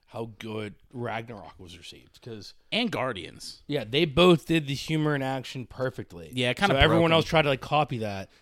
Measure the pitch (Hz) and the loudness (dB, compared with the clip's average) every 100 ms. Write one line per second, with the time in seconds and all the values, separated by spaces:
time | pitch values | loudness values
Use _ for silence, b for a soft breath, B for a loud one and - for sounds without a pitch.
0 | _ 113 117 104 110 107 104 - _ 127 | _ -12 -10 -10 -10 -8 -8 -12 _ -10
1 | 117 110 117 107 82 - 90 87 80 82 | -6 -6 -10 -14 -16 -18 -18 -18 -18 -20
2 | 82 - 123 110 98 - _ 190 240 123 | -20 -20 -16 -14 -16 -20 _ -4 -2 -2
3 | 131 98 85 - - - - 143 110 135 | -4 -6 -10 -14 -16 -16 -6 -6 -2 0
4 | 170 131 180 165 - 165 139 139 - 160 | 2 6 8 6 4 -2 0 -6 -2 0
5 | 151 143 131 135 127 135 117 - 131 - | 0 0 -2 -4 -6 -10 -12 -6 -6 -6
6 | 104 85 80 127 123 123 202 135 151 160 | -8 -8 -6 -2 0 2 2 4 4 6
7 | 165 165 - 165 147 135 - 147 151 123 | 6 4 4 4 4 2 0 0 0 -2
8 | 107 98 95 b | -4 -6 -10 b